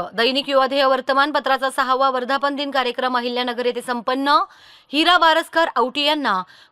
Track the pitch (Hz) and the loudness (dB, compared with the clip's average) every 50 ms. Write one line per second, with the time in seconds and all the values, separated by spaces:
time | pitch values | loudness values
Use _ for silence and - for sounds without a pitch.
0 | 175 147 - 202 233 262 262 277 262 269 277 269 269 254 277 277 277 262 269 262 | 0 -2 -2 -2 0 0 0 -2 -2 0 2 2 2 2 2 2 2 2 2 0
1 | 254 - 269 277 277 302 294 294 240 269 269 247 262 269 262 - 269 247 262 254 | 0 0 2 2 2 2 0 -2 0 0 0 0 -2 -2 -2 -2 0 0 2 2
2 | 269 269 254 254 247 226 269 269 277 285 285 269 294 285 269 277 254 240 240 262 | 2 2 0 0 -2 -2 -2 0 0 -2 -2 -2 -4 -2 -2 -2 -2 -2 -2 -2
3 | 254 254 254 240 240 247 247 247 247 254 233 226 247 247 - 240 240 - 247 240 | -2 -2 -2 -2 -2 -2 -4 -4 -4 -4 -4 -4 -4 -4 -4 -4 -6 -6 -6 -6
4 | 202 - 262 269 277 285 294 320 392 - - - - - - - _ _ - 294 | -4 -4 -2 0 2 2 2 2 2 -2 -8 -20 -20 -20 -20 -20 _ _ -2 0
5 | 330 339 359 349 330 320 311 330 320 - - 330 330 330 - 247 240 254 - 294 | 4 4 4 4 4 4 4 2 0 -2 0 0 0 0 0 0 -2 -2 -2 -2
6 | 285 285 302 302 277 233 196 185 180 - - - - _ | 0 0 0 0 0 -2 -2 -2 -4 -8 -14 -20 -20 _